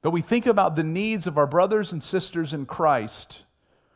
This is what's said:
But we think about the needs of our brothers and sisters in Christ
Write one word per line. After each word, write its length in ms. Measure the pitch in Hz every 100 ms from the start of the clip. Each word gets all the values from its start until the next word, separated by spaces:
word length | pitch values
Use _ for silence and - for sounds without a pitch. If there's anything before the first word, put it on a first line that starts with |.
But 100 | 165
we 100 | 170
think 240 | - 240 240
about 300 | 202 180 156
the 80 |
needs 440 | 160 170 214 220 180
of 100 | 147
our 100 | 139
brothers 460 | 160 190 214 196
and 80 | 170
sisters 500 | - 190 185 170 156
in 120 | 147 135
Christ 760 | - 160 131 107 - - - _ _ _ _ _